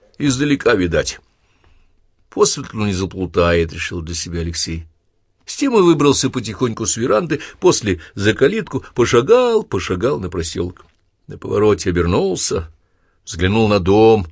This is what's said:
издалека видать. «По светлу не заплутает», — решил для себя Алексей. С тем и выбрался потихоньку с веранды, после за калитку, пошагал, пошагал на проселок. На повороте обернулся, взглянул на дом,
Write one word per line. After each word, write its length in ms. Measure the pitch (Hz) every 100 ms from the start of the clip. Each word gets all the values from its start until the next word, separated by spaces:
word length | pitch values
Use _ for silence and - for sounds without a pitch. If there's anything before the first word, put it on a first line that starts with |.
| _ _
издалека 580 | 143 127 147 139 -
видать. 460 | 107 90 80 71 - _ _ _ _ _ _ _ _ _ _ _
«По 160 | - 208
светлу 400 | - 131 110 104
не 80 |
заплутает», — 800 | 92 95 95 90 90 85 85 82
решил 260 | 82 - 87
для 140 | 80
себя 260 | 82 - 85
Алексей. 460 | 82 82 - 85 82 _ _ _ _ _
С 120 | - -
тем 200 | 277 226
и 60 |
выбрался 480 | 175 156 147 131 131
потихоньку 560 | 127 110 101 127 110 113
с 100 | 113
веранды, 440 | 127 208 170 156 - -
после 400 | 185 - 104 90 -
за 180 | - 101
калитку, 520 | 98 139 214 175 131 -
пошагал, 720 | - 120 120 139 240 247 220
пошагал 540 | - 98 - 92 113 147
на 120 | 90
проселок. 560 | 90 82 - 90 - _ _ _ _ -
На 100 | -
повороте 540 | 110 104 107 98 98
обернулся, 840 | 87 85 104 196 180 - - 82 _ _ _ _ _
взглянул 440 | - 82 92 110 107
на 120 | 104
дом, 460 | 87 104 113 107 87